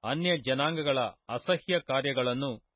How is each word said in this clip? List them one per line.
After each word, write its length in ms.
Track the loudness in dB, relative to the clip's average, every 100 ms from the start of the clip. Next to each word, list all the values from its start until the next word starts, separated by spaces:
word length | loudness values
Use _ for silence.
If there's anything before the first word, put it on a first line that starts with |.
ಅನ್ಯ 320 | -2 0 2 0
ಜನಾಂಗಗಳ 640 | 0 0 2 0 2 2 0 -4 -8
ಅಸಹ್ಯ 520 | -6 0 0 2 -2
ಕಾರ್ಯಗಳನ್ನು 880 | 2 0 2 0 0 0 -2 -6 _